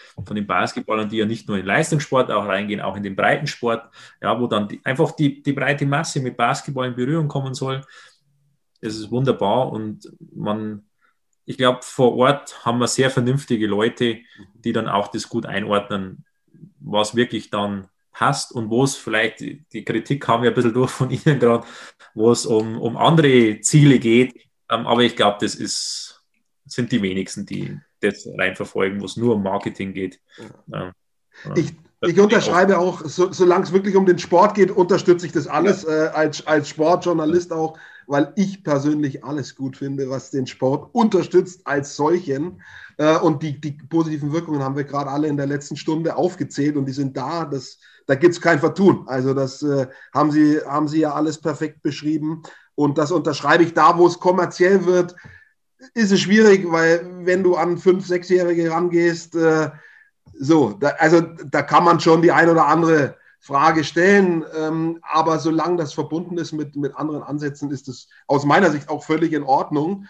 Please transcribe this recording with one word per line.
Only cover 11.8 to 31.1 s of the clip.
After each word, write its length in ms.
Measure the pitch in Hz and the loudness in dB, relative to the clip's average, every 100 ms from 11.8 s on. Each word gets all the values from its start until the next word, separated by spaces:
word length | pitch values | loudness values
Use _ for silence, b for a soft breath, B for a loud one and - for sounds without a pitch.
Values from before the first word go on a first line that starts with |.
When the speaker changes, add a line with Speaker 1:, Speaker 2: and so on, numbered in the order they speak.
Speaker 1:
vor 320 | - - 120 | -4 0 2
Ort 520 | 120 127 139 - - 117 | 4 2 2 -6 -8 -4
haben 120 | 120 | -2
wir 100 | 120 | -2
sehr 220 | - 131 | 0 0
vernünftige 560 | 120 120 139 - 113 107 | 0 0 -2 -2 -2 0
Leute, 520 | 101 117 - 123 110 B B B | 0 0 0 -2 -4 B B B
die 220 | _ 117 | _ -6
dann 120 | 113 110 | -4 -2
auch 220 | 101 104 | -2 -2
das 220 | 107 - | -8 -6
gut 160 | 117 117 | -8 -6
einordnen, 800 | 98 107 101 101 101 95 - _ _ _ _ - _ | -6 -2 -2 -2 -6 -8 -14 _ _ _ _ -20 _
was 380 | - 104 107 117 | -4 -2 0 0
wirklich 340 | 123 113 - | 0 -4 -6
dann 380 | 104 101 101 92 _ _ | -6 -4 -8 -12 _ _
passt 400 | - 123 139 - | -4 -2 -2 -6
und 180 | 127 107 | -8 -2
wo 140 | 117 | 0
es 120 | 135 - | 0 -2
vielleicht, 440 | 113 110 113 - | -4 -2 -2 -6
die 440 | 117 - _ 110 | -14 -14 _ -12
Kritik 380 | 104 113 - 143 | -6 -6 -4 -4
kam 220 | - 117 | 0 2
ja 60 | 120 | 2
ein 40 | |
bisschen 180 | 117 120 | 2 0
durch 180 | 120 131 | 0 -2
von 200 | - 127 | -2 -4
Ihnen 280 | 131 160 131 | 0 0 2
gerade, 280 | 120 117 B B B B B | 2 2 B B B B B
wo 160 | 107 113 | 0 2
es 160 | 120 - | 2 2
um, 320 | 110 113 113 | 0 0 -4
um 160 | 113 113 | -6 2
andere 640 | 120 160 143 127 110 107 | 4 6 6 6 4 0
Ziele 380 | - 151 143 127 | 2 6 8 6
geht. 360 | 113 117 127 - _ _ - | 4 4 2 -2 _ _ -4
Ähm, 160 | 117 120 | -4 0
aber 160 | 120 | 2
ich 140 | 120 - | 2 2
glaub, 220 | 104 - | 0 0
das 140 | 104 | -4
ist, 680 | - 107 - - - - - _ _ _ _ | -6 -8 -8 -8 -10 -14 -20 _ _ _ _
sind 280 | _ - 120 | _ -8 -4
die 100 | 117 | -2
wenigsten, 420 | 98 95 92 104 | -2 -4 -6 -10
die 340 | 101 98 98 101 - _ | -10 -10 -10 -12 -18 _
das 260 | 101 101 - - | -4 -4 -8 -4
rein 180 | 92 95 | -4 -4
verfolgen, 440 | 98 98 98 101 | -8 -4 -4 -4
wo 40 | |
es 120 | 95 110 | -8 -2
nur 180 | 120 | 0
um 80 | 104 | 0
Marketing 500 | 95 101 117 - 98 | -2 -4 -6 -8 -10
geht. 280 | 92 92 - _ B 113 B - | -8 -10 -10 _ B -20 B -14
Speaker 2:
Ja. 180 | 104 92 | -12 -12
Speaker 1:
Ähm, 60 | - _ | -14 _